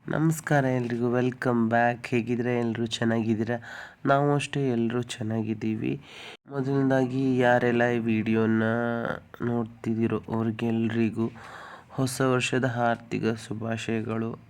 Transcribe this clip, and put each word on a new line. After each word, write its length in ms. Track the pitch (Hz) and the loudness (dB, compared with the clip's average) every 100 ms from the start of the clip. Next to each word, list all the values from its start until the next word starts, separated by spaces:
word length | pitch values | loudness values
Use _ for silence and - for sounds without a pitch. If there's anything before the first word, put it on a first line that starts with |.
| - | -4
ನಮಸ್ಕಾರ 540 | - 160 160 - 147 131 127 | 0 0 0 0 2 2 0
ಎಲ್ರಿಗೂ, 280 | 120 120 120 123 | -2 0 0 2
ವೆಲ್ಕಮ್ 460 | 127 123 131 120 113 | 0 0 0 2 4
ಬ್ಯಾಕ್. 340 | 117 120 117 120 | 4 2 0 -2
ಹೇಗಿದ್ರೆ 400 | 123 113 120 120 120 | -2 0 -2 0 0
ಎಲ್ರು 260 | 117 110 113 - | 0 -2 -4 0
ಚೆನ್ನಾಗಿದ್ದೀರಾ? 600 | 113 113 110 110 110 120 - - - - 143 | 0 0 0 0 0 -4 -6 -16 -16 -8 2
ನಾವು 180 | 139 143 143 | 2 4 0
ಅಷ್ಟೇ 260 | 139 143 135 120 | 0 -2 0 2
ಎಲ್ರು 240 | 117 120 120 | 2 0 -4
ಚೆನ್ನಾಗಿದ್ದೀವಿ. 760 | - 110 110 110 107 110 110 127 139 - - - - _ | -6 -4 -2 -2 -2 -2 -2 -2 -4 -8 -18 -18 -18 _
ಮೊದಲನೇದಾಗಿ 720 | 139 131 139 135 135 131 127 135 127 | -6 0 2 4 4 2 0 0 4
ಯಾರೆಲ್ಲ 440 | 123 123 123 120 120 120 | 6 6 4 4 2 2
ಈ 40 | 113 | 2
ವಿಡಿಯೋನ 640 | 110 107 110 113 110 110 117 117 117 117 - - - 120 | 0 2 2 4 2 2 0 -2 -2 -4 -8 -12 -8 -4
ನೋಡ್ತಿದ್ದೀರೋ 680 | 120 113 117 - 113 113 110 - 113 | -2 -4 -6 -4 0 0 0 -2 -2
ಅವ್ರಿಗೆಲ್ರಿಗೂ 920 | 113 110 117 113 113 113 113 104 113 117 - - - - - - | -2 0 0 0 0 2 0 0 -4 -4 -18 -16 -16 -18 -14 -2
ಹೊಸ 180 | 131 131 131 127 | -2 2 2 2
ವರ್ಷದ 340 | 123 131 127 120 | 2 0 0 0
ಹಾರ್ದಿಕ 580 | 120 117 - 110 107 113 - | 0 0 -4 -2 -2 -2 -6
ಶುಭಾಶಯಗಳು. 840 | 107 110 113 - 113 107 110 113 117 - | -8 -4 -6 -2 -4 -2 -4 -4 -8 -16